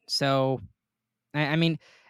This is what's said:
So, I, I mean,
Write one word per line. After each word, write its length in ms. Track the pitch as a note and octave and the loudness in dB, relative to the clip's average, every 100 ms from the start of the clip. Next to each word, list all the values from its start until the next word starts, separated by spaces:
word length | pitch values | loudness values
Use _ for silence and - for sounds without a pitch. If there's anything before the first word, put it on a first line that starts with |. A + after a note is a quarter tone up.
| - | -8
So, 540 | - C#3 C3+ C3 B2+ - _ _ _ _ _ _ | -2 0 2 2 -2 -8 _ _ _ _ _ _
I, 80 | D3 D3 | -4 0
I 80 | D#3+ | 2
mean, 220 | E3 D#3 - - _ | 0 -2 -10 -20 _